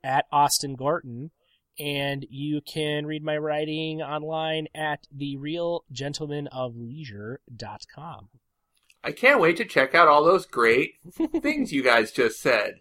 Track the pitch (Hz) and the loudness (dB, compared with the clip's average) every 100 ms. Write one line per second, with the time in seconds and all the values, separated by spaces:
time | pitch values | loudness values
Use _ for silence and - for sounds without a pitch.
0 | 131 139 - 147 143 - 143 127 135 170 | 0 0 2 2 2 2 -4 -4 -2 -2
1 | 127 117 156 _ _ _ _ - 147 143 | -6 -12 -14 _ _ _ _ -10 -6 -4
2 | 139 139 139 135 147 151 - 160 151 151 | -2 -4 -8 -8 -4 -4 -4 -6 -4 -4
3 | 151 156 151 151 151 151 156 156 160 156 | -4 -6 -4 -4 -2 -2 -2 -4 -4 -6
4 | 143 151 151 160 160 160 151 - 151 147 | -6 -6 -4 -4 -2 -4 -6 -6 -4 -4
5 | _ 139 143 139 143 170 170 170 _ 127 | _ -10 -8 -8 -6 -4 -4 -4 _ -10
6 | 139 147 156 147 143 131 127 117 117 143 | -8 -8 -6 -6 -8 -8 -8 -8 -14 -14
7 | 143 101 107 135 _ 117 110 - - - | -14 -12 -12 -14 _ -16 -14 -14 -18 -18
8 | 160 104 95 _ _ _ _ _ _ _ | -16 -16 -20 _ _ _ _ _ _ _
9 | 123 151 254 277 165 170 233 - 131 165 | -10 2 4 6 4 2 0 2 4 6
10 | 165 147 156 185 - - 117 120 160 _ | 8 8 8 4 2 2 4 6 2 _
11 | 170 - 320 330 285 302 226 143 127 117 | -20 -4 -2 0 -2 -2 -2 2 4 4
12 | 107 - 117 - 143 113 104 - | 4 2 0 2 2 2 0 -8